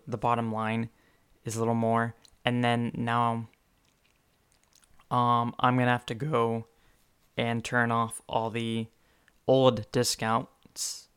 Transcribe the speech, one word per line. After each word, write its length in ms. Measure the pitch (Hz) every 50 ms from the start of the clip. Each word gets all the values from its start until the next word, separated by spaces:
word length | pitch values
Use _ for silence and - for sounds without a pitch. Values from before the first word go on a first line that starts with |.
| -
the 100 | - 117
bottom 360 | 104 - 120 117 117 117 113 107
line 360 | 110 110 110 110 113 117 - - _ _ _ _ _ _ _ _ _ -
is 120 | 117 107
a 40 | 113
little 140 | 113 117 117
more. 420 | 117 113 113 113 117 117 113 - - - _ _ _ -
And 180 | 123 120 123 120
then 280 | 120 120 120 120 117 -
now, 560 | - 120 117 117 120 120 117 117 117 113 - _ _ _ _ _ _ _ _ _ _ _ _ _ _ _ _ _ _ _ _ _ _ _ _ _ _ _ _ - - _ -
um, 440 | 120 123 120 120 120 117 120 120 - -
I'm 160 | 131 127 123
gonna 140 | 127 123 123
have 140 | 123 120 -
to 100 | - 120
go 520 | 107 135 156 156 117 117 117 113 113 113 - _ _ _ _ _ _ _ _ _ _ _ _ _
and 280 | - 117 117 117 113 110
turn 280 | - 131 123 117 117
off 300 | 117 117 113 113 - - -
all 220 | - - 117 113 113
the 380 | 107 117 117 113 113 113 113 - _ _ _ _ _ _ _ _ _ _ _
old 440 | - 131 131 131 127 117 107 107 -
discounts 1160 | - 123 120 - - - 113 110 113 127 - - _ _ - - _ - - - - - - _ _